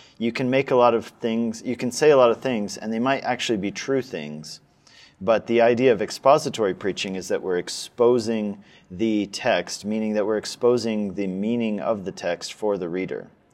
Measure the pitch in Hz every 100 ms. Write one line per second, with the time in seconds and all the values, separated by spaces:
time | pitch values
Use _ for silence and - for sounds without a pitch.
0 | - - 113 117 127 135 135 127 120 113
1 | - - 117 113 117 110 127 117 127 -
2 | 151 139 120 110 131 117 101 - 110 113
3 | 131 139 - 123 - 107 98 98 - 135
4 | 120 87 76 76 78 - _ _ _ -
5 | - - 95 107 - 117 117 120 127 101
6 | 104 - 135 151 143 113 101 90 101 90
7 | 101 95 87 98 92 87 87 - - -
8 | 120 123 110 110 104 98 - - - 90
9 | 113 107 101 - 127 90 87 - 104 110
10 | 110 107 104 107 - - 123 123 113 107
11 | 101 90 98 92 107 120 113 104 73 107
12 | 92 - 87 85 - - 107 98 87 90
13 | 92 - - _ _